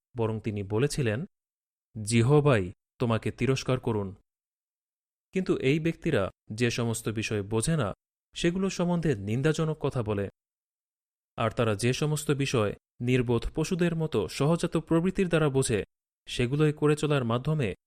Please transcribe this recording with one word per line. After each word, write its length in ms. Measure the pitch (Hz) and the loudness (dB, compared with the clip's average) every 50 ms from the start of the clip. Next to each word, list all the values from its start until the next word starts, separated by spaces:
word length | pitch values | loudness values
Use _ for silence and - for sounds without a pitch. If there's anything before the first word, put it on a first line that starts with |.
| _ _ - | _ _ -4
বরং 220 | 113 113 110 110 110 | -2 -2 -2 -2 -2
তিনি 240 | - 113 104 104 101 | -4 -4 -4 -4 -4
বলেছিলেন, 640 | 95 107 107 135 147 - - 135 113 104 120 175 - _ _ _ _ _ _ _ _ _ _ _ _ - 110 107 | -2 0 2 2 2 0 0 0 0 -2 -2 -6 -10 _ _ _ _ _ _ _ _ _ _ _ _ -12 -8 -2
"জিহোবাই 680 | 104 117 117 113 127 147 151 139 147 131 107 92 90 - _ _ _ _ - | 2 4 4 6 6 6 6 6 6 4 2 2 -2 -8 _ _ _ _ -2
তোমাকে 320 | 127 117 113 107 - - | 0 0 0 0 -2 -4
তিরস্কার 480 | - - 120 117 131 131 - - 131 123 | -4 0 0 0 0 0 0 -2 -2 -2
করুন।" 360 | - 120 110 104 101 95 98 - _ _ _ _ _ _ _ _ _ _ _ _ _ _ _ _ _ _ _ _ _ _ | 0 -2 -2 -2 -4 -6 -8 -14 _ _ _ _ _ _ _ _ _ _ _ _ _ _ _ _ _ _ _ _ _ _
কিন্তু 260 | - 185 185 - 160 | -4 -2 0 0 0
এই 220 | - - 131 147 165 | 2 2 2 2 2
ব্যক্তিরা 520 | 156 165 165 - - 170 143 107 95 90 - _ _ - | 0 -2 -4 -4 -2 0 0 0 0 -2 -6 _ _ -12
যে 200 | 110 110 123 120 | -4 -2 0 0
সমস্ত 380 | - - 117 117 113 113 - 117 | 0 0 -2 -2 -2 -4 -4 -6
বিষয় 340 | 104 110 104 - 110 104 98 | -4 -4 -4 -2 -4 -4 -2
বোঝে 340 | 101 110 113 113 156 165 | -2 -2 -2 0 0 0
না, 160 | 156 117 95 - - _ _ _ _ _ _ - | 0 -2 -4 -6 -8 _ _ _ _ _ _ -6
সেগুলো 340 | - - 170 170 190 196 190 | -2 -2 0 0 0 -2 -2
সম্বন্ধে 460 | - - 180 175 175 170 156 160 131 | -2 -2 0 0 0 0 0 0 0
নিন্দাজনক 640 | 98 95 104 110 127 135 156 151 - 160 156 151 - | 0 -2 -2 -2 0 2 0 0 0 -2 -4 -4 -4
কথা 240 | - 139 - 127 117 | -4 -4 -2 -2 -2
বলে। 260 | 107 107 101 98 95 - _ _ _ _ _ _ _ _ _ _ _ _ _ _ _ _ _ _ _ _ | -2 -2 -2 -4 -6 -8 _ _ _ _ _ _ _ _ _ _ _ _ _ _ _ _ _ _ _ _
আর 160 | - 117 113 | -4 -2 -2
তারা 240 | - - 120 113 107 | 0 0 0 0 0
যে 180 | 101 120 120 127 | 0 0 0 0
সমস্ত 380 | - 156 151 151 147 - - | 0 -2 -2 -2 -2 -2 -2
বিষয় 440 | 147 135 139 135 - 120 104 101 - - _ _ _ - | -2 -2 -2 0 0 0 0 0 -2 -6 _ _ _ -6
নির্বোধ 500 | 120 120 127 127 127 120 120 117 - - - | -2 0 2 2 2 2 0 0 0 -2 -4
পশুদের 400 | 156 160 - 190 165 175 175 165 | -4 -2 -2 0 0 0 0 0
মতো 320 | 160 160 151 - 113 92 | -2 -2 -2 0 -2 -2
সহজাত 500 | - - - 139 151 170 165 - 175 - | -2 -2 0 2 2 2 2 0 -2 -2
প্রবৃত্তির 520 | 165 151 - 165 165 170 190 180 - 196 170 | -2 0 2 2 2 2 2 0 0 0 0
দ্বারা 200 | 170 160 156 147 | 2 2 2 2
বোঝে, 340 | 131 135 131 - 117 98 - - _ _ _ _ _ _ _ | 2 0 0 2 0 -2 -2 -4 _ _ _ _ _ _ _
সেগুলোই 460 | - - - 123 120 139 147 156 151 147 | -8 -4 -2 -2 0 2 2 2 2 2
করে 220 | 151 147 147 151 | 2 2 2 2
চলার 280 | 147 - 147 147 139 127 | 2 0 0 0 0 2
মাধ্যমে 520 | 113 117 123 131 151 156 151 131 98 87 - _ | 0 0 0 0 -2 0 0 0 -2 -4 -8 _